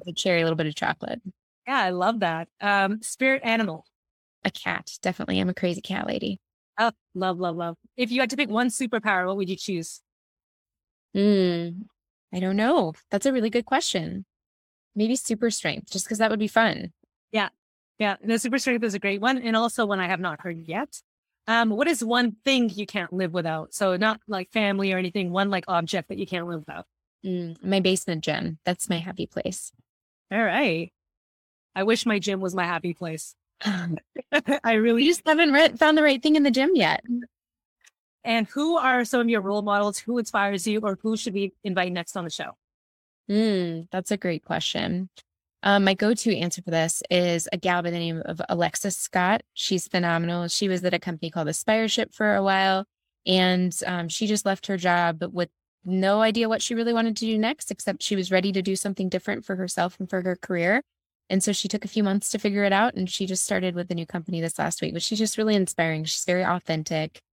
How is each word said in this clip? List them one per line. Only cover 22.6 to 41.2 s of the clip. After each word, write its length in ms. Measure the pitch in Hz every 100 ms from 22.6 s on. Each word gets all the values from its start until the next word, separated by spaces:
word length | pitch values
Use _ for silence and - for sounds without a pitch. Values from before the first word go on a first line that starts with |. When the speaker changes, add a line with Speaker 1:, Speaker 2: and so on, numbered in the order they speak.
| 233
Speaker 2:
you 180 | 196 202
can't 260 | 208 170
live 200 | 180 185
without? 400 | 175 165 160 156
So 240 | - 196 180
not, 240 | 214 220 -
like, 240 | 196 185
family 420 | 226 208 196 196
or 60 | 185
anything, 320 | 185 202 180
one, 180 | 180 196
like, 140 | 190 -
object 400 | 175 170 190 -
that 100 | 190
you 80 | 196
can't 220 | 180 170
live 120 | 165
without. 260 | 151 156 - _ _ _
Speaker 1:
Mm, 380 | 190 180 170 165
my 160 | 185 196
basement 460 | 185 185 - 160
gym. 340 | - - 170 160
That's 240 | - 180 -
my 100 | 170
happy 280 | 175 185 170
place. 440 | - - 185 - _ _ _ _ _ _
Speaker 2:
All 100 | 202
right. 500 | 220 190 277 165 170 _ _ _ _ _ _ _ _
I 100 | 185
wish 200 | 196 226
my 140 | 240 208
gym 220 | 190 190
was 140 | 190
my 100 | 185
happy 300 | 175 170 175
place. 420 | 165 170 160 - -
Speaker 1:
<laughs> 60 | _ _
Speaker 2:
<laughs> 40 | 208 190 175 156 - - - - - 285
I 80 | 226
really 320 | 226 226 233
Speaker 1:
You 60 | 285
just 120 | 349 311
haven't 260 | 311 330
re-, 240 | 277 320 -
found 200 | 311 311
the 60 |
right 180 | 302 269
thing 140 | 311
in 80 | 311
the 80 | 285
gym 200 | 240 277
yet. 300 | 349 170 - - 240 233 _ _ _ _ _ _ _ _ _
Speaker 2:
And 240 | - 226 214
who 280 | - 311 339
are 280 | 262 254
some 160 | 233 254
of 80 | 233
your 120 | 226
role 220 | 190 208
models? 360 | 208 202 208 202
Who 200 | - 240
inspires 480 | 220 208 202 196 220
you, 140 | 214
or 180 | 214 190
who 160 | 220
should 180 | 220